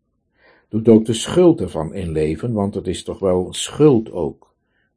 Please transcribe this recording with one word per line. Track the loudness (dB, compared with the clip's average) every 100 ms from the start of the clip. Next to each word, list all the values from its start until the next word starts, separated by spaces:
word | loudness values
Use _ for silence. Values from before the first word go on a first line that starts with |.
| _ _ _ _ _ _ -8
Doet | 0 6
ook | 6 4
de |
schuld | -4 -2 4 4 4
ervan | -2 -6 -8
inleven, | -8 -6 -2 -2 -4 -4
want | -2 -4
het | -4 -6
is | -8
toch | -10 -4
wel | -2 0 -2
schuld | -8 -10 4 4 4 0
ook, | -6 -8 -8 _ _ _ _ _